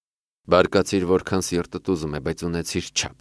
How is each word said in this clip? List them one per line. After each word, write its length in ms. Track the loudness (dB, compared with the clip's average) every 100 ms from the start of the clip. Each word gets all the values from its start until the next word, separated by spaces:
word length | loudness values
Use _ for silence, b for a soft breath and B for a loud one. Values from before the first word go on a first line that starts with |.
| _ _ _ _ 2
Բարկացիր, 540 | 4 6 2 2 0
որքան 380 | 2 2 2 -2
սիրտդ 440 | -2 -2 -2 -6 -2
ուզում 220 | -2 -2 -6
է, 40 |
բայց 180 | -6 -6
ունեցիր 460 | -4 -4 -4 -6 -6
չափ։ 300 | -6 -6 -8